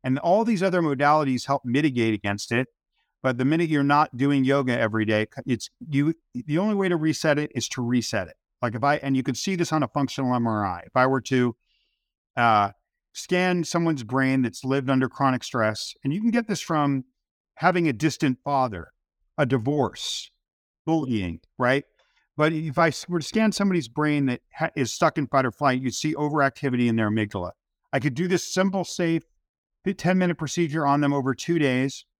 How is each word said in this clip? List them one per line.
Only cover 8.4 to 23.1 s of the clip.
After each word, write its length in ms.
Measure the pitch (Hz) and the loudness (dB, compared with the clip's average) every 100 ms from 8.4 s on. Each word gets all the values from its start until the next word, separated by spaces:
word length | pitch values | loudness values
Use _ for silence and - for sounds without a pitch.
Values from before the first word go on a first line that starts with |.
| _ _ | _ _
Like 100 | 120 | -6
if 100 | 107 | 0
I, 120 | 139 147 | 0 0
and 200 | 135 131 | 0 0
you 60 | |
can 140 | 123 - | 0 -4
see 200 | - 185 | -4 -2
this 160 | 165 | 0
on 120 | 156 | 0
a 40 | 131 | -2
functional 460 | 147 135 - 131 | -2 -4 -2 -2
M 140 | 123 117 | 0 0
R 180 | 107 98 | -2 -2
I, 160 | 87 - | -6 -4
if 80 | 131 | 0
I 100 | 127 | 2
were 160 | 135 | 0
to, 340 | - 131 123 117 _ _ _ _ _ _ _ - | 0 2 2 -2 _ _ _ _ _ _ _ 0
uh, 360 | 117 107 101 - _ _ _ | 4 4 2 -4 _ _ _
scan 500 | - - 180 180 180 | -18 -4 0 0 0
someone's 400 | 160 175 165 147 | -2 0 0 -2
brain 380 | 110 131 131 131 | -2 0 2 2
that's 220 | 123 - | 0 -4
lived 260 | 131 139 131 | -2 -2 2
under 180 | 131 131 | 0 0
chronic 360 | - 139 127 | 0 0 0
stress, 500 | - 123 110 107 - - | -4 0 0 -2 -12 -6
and 80 | 139 | -4
you 80 | 170 | 0
can 120 | 226 | 0
get 160 | 233 220 | 0 -2
this 140 | 196 | -6
from 420 | - 156 143 135 - _ _ _ _ - | -2 0 2 0 -4 _ _ _ _ -2
having 320 | 165 180 165 | 0 2 0
a 60 | |
distant 460 | 110 156 - 143 127 | 2 -2 0 -2 -2
father, 480 | - 139 127 92 76 _ _ _ _ - | -2 0 0 -4 -12 _ _ _ _ -4
a 80 | 135 | 0
divorce, 840 | 127 113 147 113 - - - - _ _ _ _ _ - | 0 0 0 0 -2 -10 -10 -12 _ _ _ _ _ -2
bullying, 540 | 160 131 110 90 82 _ - | -2 0 -2 -2 -8 _ -2
right? 240 | 123 139 - _ _ _ _ - | 0 0 -2 _ _ _ _ 0
But 160 | 151 | 0
if 260 | 160 160 139 | 0 -4 2
I 80 | 165 | 2
s-, 200 | - | 0
were 120 | - | -4